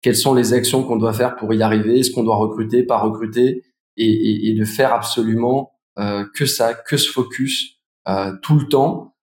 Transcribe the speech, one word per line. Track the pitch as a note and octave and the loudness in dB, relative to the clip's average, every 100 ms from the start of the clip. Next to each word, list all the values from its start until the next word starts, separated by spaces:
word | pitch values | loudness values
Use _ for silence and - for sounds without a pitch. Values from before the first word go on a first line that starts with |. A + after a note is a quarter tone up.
Quelles | - A2 | 0 2
sont | C3+ | 2
les | B2+ A2+ | 2 4
actions | B2 A#2+ C3 | 2 2 -2
qu'on | A#2 A#2 | 0 0
doit | A2+ | 0
faire | A2 B2 | 0 -2
pour | - G#2+ | -2 -2
y | A2+ | 0
arriver ? | A2 A2 G#2+ B2 | 2 2 2 2
Est-ce | B2+ | 2
qu'on | - | 0
doit | A2+ G#2+ | 0 2
recruter, | G#2+ A2 A2 A#2+ | 0 -2 0 0
pas | B2 A2+ | 2 0
recruter ? » | G#2+ A2 A2+ A2+ B2+ B2+ - _ _ - | 0 -2 -6 2 2 0 -10 _ _ -2
Et, | A2+ | 0
et, | A2 G#2+ G#2+ G#2+ | 2 0 0 0
et | |
de | A2 | 0
faire | G#2+ - C3 | -2 0 2
absolument, | A2+ A2 - A2+ A2+ A#2+ C3 C3 _ _ - | 2 -2 -2 0 0 0 0 -4 _ _ -8
euh, | G#2 G2+ G2+ | -4 -4 -6
que | - C3+ | -4 -4
ça, | - A#2 | 0 -2
que | A#2+ - C#3+ | -2 -4 -2
ce | - | -2
focus, | C3 B2 - C3+ - - _ _ _ - | -2 -4 -4 -4 -4 -8 _ _ _ -6
euh, | F#2+ G2 F#2+ | -4 -4 -8
tout | - D3+ | 2 2
le | B2 | 4
temps. | C#3 C#3 E3+ - _ | 2 2 -2 -10 _